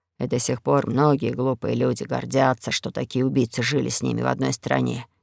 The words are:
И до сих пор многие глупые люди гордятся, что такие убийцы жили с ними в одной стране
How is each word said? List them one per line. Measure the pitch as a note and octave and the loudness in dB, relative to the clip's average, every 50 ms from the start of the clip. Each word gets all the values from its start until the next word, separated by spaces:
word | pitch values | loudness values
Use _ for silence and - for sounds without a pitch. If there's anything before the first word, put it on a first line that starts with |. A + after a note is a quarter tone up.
| _ _ _ | _ _ _
И | - C3 | -8 -4
до | - B2 B2 | -2 -2 0
сих | - - B2+ A#2 - | 0 0 -2 -2 0
пор | C#3 C#3+ C#3+ - - | 2 2 2 2 2
многие | A#2 B2+ D3+ D3+ C#3+ C3+ A#2+ A#2 | 2 4 4 4 4 2 0 -2
глупые | B2+ B2+ B2+ C3+ B2+ A#2+ - - A#2+ | -2 -2 -2 -2 -2 -2 -2 -2 0
люди | A#2+ B2 B2 B2 - - | 0 2 0 0 -2 -4
гордятся, | - B2+ A#2+ - - C3 C3+ C3+ C3 B2+ - - - | -4 -4 -4 -4 0 2 2 4 2 2 0 -4 -4
что | - - - - | -4 -4 -6 -6
такие | - - C3 - - B2+ C3 | -6 -6 -6 -4 -2 0 0
убийцы | C3 C3 C3 A#2+ A2+ - B2+ | 2 2 2 2 2 0 -2
жили | A#2 B2 D3 C3+ B2+ B2 | -2 0 0 0 0 -2
с | A#2 - | -2 -2
ними | B2+ B2+ A#2 A2+ B2 | -2 -2 -2 0 0
в | |
одной | B2+ C3 C3 C3+ C3 | 0 0 0 -2 -2
стране | C3 - - C#3+ C3+ C3 B2+ B2 A#2+ B2 B2 - _ _ | -2 -2 -2 0 0 0 0 0 -2 -6 -8 -14 _ _